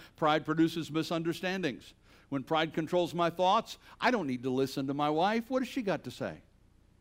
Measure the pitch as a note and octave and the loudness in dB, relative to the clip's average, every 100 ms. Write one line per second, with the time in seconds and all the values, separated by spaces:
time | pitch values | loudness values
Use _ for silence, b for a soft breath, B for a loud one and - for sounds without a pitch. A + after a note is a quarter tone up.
0 | B - D#3 D#3 D3+ D#3+ D#3+ E3 D3+ D#3 | B 0 2 2 2 2 2 2 -4 -4
1 | D#3 E3 E3 E3 F#3 F#3+ D#3+ A2 - - | -2 -2 -2 -2 -4 -2 -4 -6 -14 -20
2 | b b b C#3 B2 D#3+ D#3+ E3+ D#3 F3+ | b b b -6 0 0 2 -2 0 0
3 | E3+ E3 E3+ E3+ F#3 G#3+ - - B B | 0 0 0 2 4 2 0 -14 B B
4 | A3+ B3 D3 B2 C3 B2+ C3+ C#3+ C3+ C#3 | 0 2 -2 -2 0 0 0 -2 -4 0
5 | D3 D#3 F#3+ A3+ A#3 C4 B3 C#4 G3+ D3 | 0 2 2 0 -2 -2 -2 -4 -2 -4
6 | B2 - G#2+ D#2 - _ _ _ _ _ | -4 -6 -8 -8 -18 _ _ _ _ _